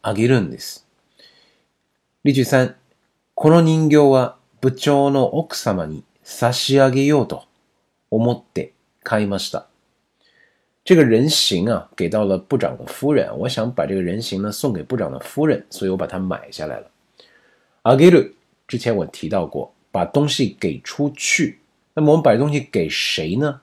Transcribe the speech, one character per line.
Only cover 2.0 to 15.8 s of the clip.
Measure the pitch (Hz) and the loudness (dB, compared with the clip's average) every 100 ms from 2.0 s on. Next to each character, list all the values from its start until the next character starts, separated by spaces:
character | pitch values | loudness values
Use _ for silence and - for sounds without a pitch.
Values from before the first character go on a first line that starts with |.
| _ _ | _ _
例 | 143 | 0
句 | 135 123 | 0 2
三、 | 135 127 - _ _ _ _ _ - | 2 0 -4 _ _ _ _ _ 0
“こ | 151 | 4
の | 170 | 6
人 | 160 160 156 | 4 2 4
形 | 151 143 | 6 6
は | 131 123 - _ _ | 4 2 -6 _ _
部 | 131 | -4
長 | 127 - 139 139 | -2 0 2 2
の | 139 127 | 2 0
奥 | 156 160 - | -2 -6 -6
様 | - 95 78 | -4 -4 -4
に | 76 - _ | -10 -16 _
差 | - - 120 | -20 -4 -2
し | 123 - 135 | -2 0 4
上 | 135 | 4
げ | 131 139 | 2 2
よ | 147 113 | 2 0
う | |
と | - - _ _ _ _ _ _ | -6 -14 _ _ _ _ _ _
思 | 110 120 | -2 0
っ | 120 - | -2 -6
て | - - _ _ _ | -8 -8 _ _ _
買 | - 110 | -4 -2
い | 101 | -2
ま | 98 | -4
し | - | -6
た。” | - - _ _ _ _ _ _ _ _ _ _ _ | -10 -12 _ _ _ _ _ _ _ _ _ _ _
这 | - | 2
个 | 180 131 | 4 6
人 | 110 147 | 4 2
形 | 156 - 92 104 | 0 0 0 -2
啊， | 101 - - | -4 -6 -6
给 | 85 | -4
到 | 107 101 | -2 0
了 | 95 | -2
部 | - 131 | -2 -2
长 | 76 64 | -2 -6
的 | - | -14
夫 | - 139 | -6 0
人， | 139 - 64 | 0 0 -4
我 | 113 | -6
想 | 123 113 | -4 -6
把 | 123 76 | -4 -4
这 | 95 | -2
个 | |
人 | 90 101 | -4 -6
形 | 117 95 | -6 -6
呢， | 104 | -6
送 | 101 143 | -4 -4
给 | 95 | -4
部 | - 127 | -6 -6
长 | 85 | -6
的 | 67 | -8
夫 | - - 156 | -12 -4 -2
人， | 110 - | -2 -6
所 | - | -8